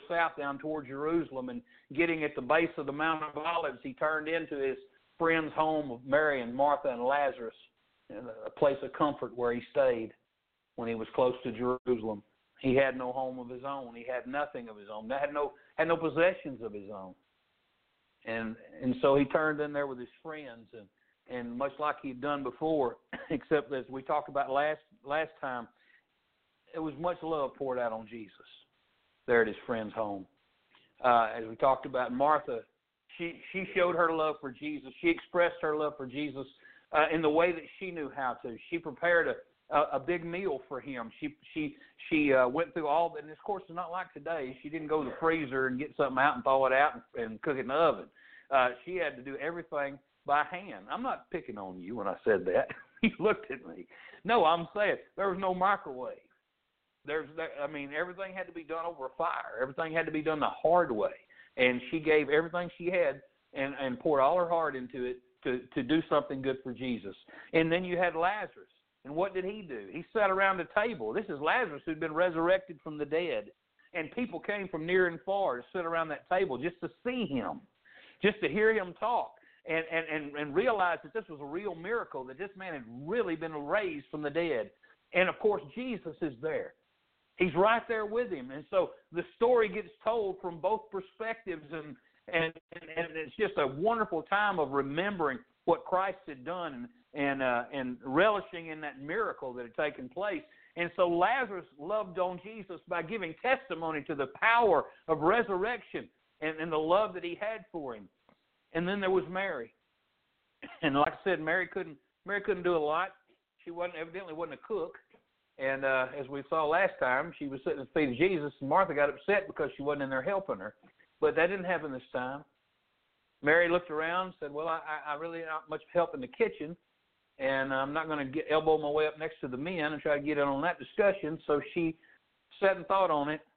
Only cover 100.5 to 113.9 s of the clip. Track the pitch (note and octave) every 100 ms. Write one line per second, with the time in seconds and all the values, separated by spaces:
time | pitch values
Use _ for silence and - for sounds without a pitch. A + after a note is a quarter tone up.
100.5 | - _ E3 E3+ F3+ F3+ E3+ F#3+ C4+ A#3
101.5 | F#3+ D3 C#3+ D#3+ G#3+ F#3+ F3 F3+ F3+ F#3+
102.5 | A3 F#3+ E3 - F3 E3 A3 E3+ D#3 B3+
103.5 | C4+ - E3 E3 D3+ C#3+ D3 C3+ - G#3+
104.5 | A#3 A3 D3+ - - - D#3 D#3+ A#3 A3+
105.5 | F#3 G#3+ A#3 - D#3 A2+ _ _ _ D#3
106.5 | D#3 E3 D#3 D#3 F#3 G#3+ F3+ F3 F3 G#3
107.5 | A3 - E3 C3+ A2 G2 _ _ _ _
108.5 | _ _ E3 F3 G3+ F#3+ F#3+ D#3+ F3+ G3
109.5 | C#3+ A2+ _ _ _ _ _ _ _ _
110.5 | _ - - D#3 C#3 D3 - G3 E3+ D#3
111.5 | F#3 F3 F#3+ E3 C#3+ _ _ F#3 G3+ G3+
112.5 | F#3 F3 E3 D3 D#3+ F#3+ - _ _ _
113.5 | _ F3 E3+ F3+